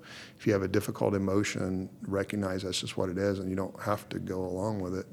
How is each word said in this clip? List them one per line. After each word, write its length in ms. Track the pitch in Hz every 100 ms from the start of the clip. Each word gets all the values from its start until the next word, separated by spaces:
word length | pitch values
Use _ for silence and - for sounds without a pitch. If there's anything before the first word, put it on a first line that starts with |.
| - - - -
if 80 | -
you 80 |
have 80 | 101
a 60 | 95
difficult 440 | 104 - - 113
emotion, 800 | 98 98 98 104 - 92 92 92 - 95
recognize 560 | 98 95 104 98 92
that's 180 | 92 92
just 160 | - -
what 140 | 95
it 80 | 90
is, 200 | 101 98
and 100 | 95
you 60 | 95
don't 220 | 95 -
have 260 | 104 104 -
to 100 | -
go 240 | 92 92
along 380 | 92 90 104 104
with 160 | 90 92
it. 80 | -